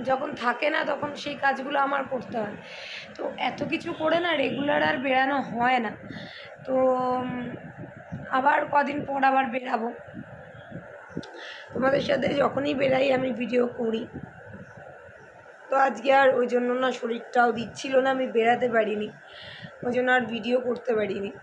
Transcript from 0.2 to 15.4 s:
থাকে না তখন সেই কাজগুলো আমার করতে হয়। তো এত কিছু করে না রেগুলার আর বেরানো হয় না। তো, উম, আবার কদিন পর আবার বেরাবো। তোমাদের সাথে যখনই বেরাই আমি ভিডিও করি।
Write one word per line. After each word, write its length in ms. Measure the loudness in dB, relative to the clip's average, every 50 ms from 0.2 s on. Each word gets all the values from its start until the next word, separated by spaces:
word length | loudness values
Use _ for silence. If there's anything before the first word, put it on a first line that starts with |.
| 0 -2 -4
থাকে 360 | -2 0 0 0 2 0 2
না 140 | 2 2 0
তখন 300 | 0 -2 -2 -4 -6 -6
সেই 200 | -6 -8 -8 -4
কাজগুলো 440 | 0 2 2 2 0 -2 -2 0 2
আমার 260 | 2 2 2 0 -2
করতে 340 | -2 -4 -6 -6 -4 -4 -4
হয়। 180 | -4 -4 -6 -10 -12 -14 -14 -14 -12 -12 -12 -12 -14 -14 -10
তো 160 | -8 -6 -6 -4 -2
এত 260 | -2 -2 -2 -2 -4
কিছু 280 | -4 -4 -4 -4 -6 -4
করে 280 | -2 2 2 2 4
না 160 | 4 2 2
রেগুলার 460 | 2 2 0 0 0 0 2 2 4 4
আর 160 | 2 2 0
বেরানো 420 | 0 2 2 2 4 2 2 0
হয় 380 | -2 -4 -2 0 2 4 4 2
না। 120 | 2 -2 -6 -8 -12 -14 -14 -14 -14 -14 -14 -16 -16 -16 -16 -12 -6
তো, 80 | -2 2
উম, 760 | 4 4 4 4 2 2 0 0 0 -2 -4 -4 -6 -6 -8 -8 -10 -12 -14 -14 -14 -16 -16 -16 -18 -14 -12 -12 -12 -6 -2
আবার 360 | 0 2 4 4 4 4 2 2 2
কদিন 320 | 2 2 2 0 -4 -4
পর 200 | -4 0 2 4
আবার 220 | 4 6 4 4
বেরাবো। 460 | 2 -2 -4 -2 -2 -2 -2 -2 -4 -6 -8 -12 -14 -14 -14 -14 -14 -16 -16 -16 -18 -18 -18 -16 -14 -14 -14 -14 -16 -16 -18 -18 -12 -10 -10 -10 -10 -12 -14 -14 -14 -14 -14 -14 -8 -2
তোমাদের 260 | 0 2 4 4 2
সাথে 340 | 2 2 0 2 2 0 2
যখনই 400 | 2 2 2 0 0 -2 0 0
বেরাই 380 | 2 2 4 4 4 4 4 2
আমি 200 | 2 0 -2 -2
ভিডিও 340 | -2 -2 0 2 2 2
করি। 400 | 2 0 -2 -2 -2 -2 -2 -4 -8 -10 -12 -14 -14 -16 -18 -18 -18 -16 -16 -18 -18 -18 -18 -18 -18 -18 -18 -20 -20 -20 -20 -20 -20 -20 -20